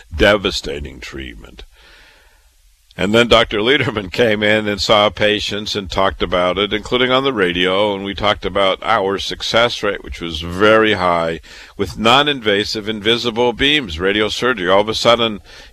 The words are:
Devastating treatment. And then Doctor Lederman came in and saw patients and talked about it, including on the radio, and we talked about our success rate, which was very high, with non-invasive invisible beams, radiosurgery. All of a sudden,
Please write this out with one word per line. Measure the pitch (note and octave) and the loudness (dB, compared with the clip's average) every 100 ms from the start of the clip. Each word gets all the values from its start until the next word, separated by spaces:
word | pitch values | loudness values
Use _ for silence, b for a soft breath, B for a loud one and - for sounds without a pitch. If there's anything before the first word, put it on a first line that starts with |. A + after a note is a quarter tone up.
| B D#2+ | B 2
Devastating | G#2 G#2 F#2+ - - C#2+ C#2+ C2 | 4 4 0 -4 -8 -10 -10 -14
treatment. | - C#2 B1+ A#1 - - - b b b b b b b b b _ _ _ - | -16 -14 -14 -16 -20 -20 -20 b b b b b b b b b _ _ _ -6
And | G#2 | 2
then | A2+ A#2+ | 4 6
Doctor | A2+ A#2 A2 | 4 4 0
Lederman | A2+ D3 C3 G#2+ F#2 | 2 2 0 -4 -6
came | - A#2+ G#2+ | 0 2 2
in | G#2+ G#2+ G#2+ | 2 2 0
and | G2+ | -2
saw | - A2 G#2 | 2 4 4
patients | F#2+ G#2+ G#2 - G#2 G#2+ | 2 0 0 -4 -8 -6
and | G#2+ F#2 | -8 -6
talked | - G2 - | -2 -2 -2
about | G2 F2+ F2+ F2+ | -2 0 0 0
it, | G2+ | -2
including | G#2+ G2+ B2 B2+ | -4 -4 -2 2
on | C3 | 0
the | C3+ | 0
radio, | A#2+ F2+ F2 F2+ F#2+ G#2+ | 0 0 0 0 0 0
and | G2 | -2
we | G2 | -6
talked | F#2 G#2 G#2 F#2+ | -2 -2 0 -2
about | F#2+ G2 F#2 | 0 0 0
our | - A2+ G2 F#2+ | 0 0 0 -2
success | - F2+ - A2+ A#2 - | -6 -8 -2 0 0 -2
rate, | G#2+ F#2+ | -6 -6
which | - - | -10 -10
was | E2+ D#2+ | -10 -8
very | F2 F2+ G#2+ A2 A2 | -8 2 4 6 4
high, | G2+ F2+ E2+ E2 D#2+ B B B - | 2 0 0 -2 -6 B B B -8
with | F#2+ - | -8 0
non-invasive | A2 C3 D3 C#3 G#2+ G2+ G#2 A2 G#2 | 4 4 4 -2 0 0 0 -6 -6
invisible | A2 G#2 A#2 A#2+ A2 B2 | -4 0 0 0 0 0
beams, | A2 C3+ D3+ A2+ D#2 | 2 0 0 -2 -2
radiosurgery. | F#2 G#2 G#2+ - B2 A#2 F2 | 0 0 0 -2 -2 0 2
All | G2 | 2
of | G#2 | 2
a | |
sudden, | A2 A#2+ A#2+ A#2 G2+ B B B | 0 2 2 2 -4 B B B